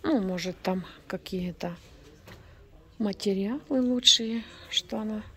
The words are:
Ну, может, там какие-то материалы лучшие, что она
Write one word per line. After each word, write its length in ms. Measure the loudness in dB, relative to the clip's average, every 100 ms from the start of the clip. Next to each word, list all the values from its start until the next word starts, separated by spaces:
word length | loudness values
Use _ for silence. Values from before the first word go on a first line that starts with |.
Ну, 180 | 4 2
может, 360 | 2 -2 -4 -2
там 220 | 0 0 -4 -16 -8
какие-то 680 | -8 -4 -4 -4 -4 -6 -8 -16 -20 -20 -20 -20 -20 -20 -20 -20 -20 -20 -4
материалы 800 | -2 0 0 2 0 -2 0 2
лучшие, 640 | 4 6 6 6 4 -2 -4 -16 -6
что 280 | -6 -4 -4
она 240 | -4 -4 -8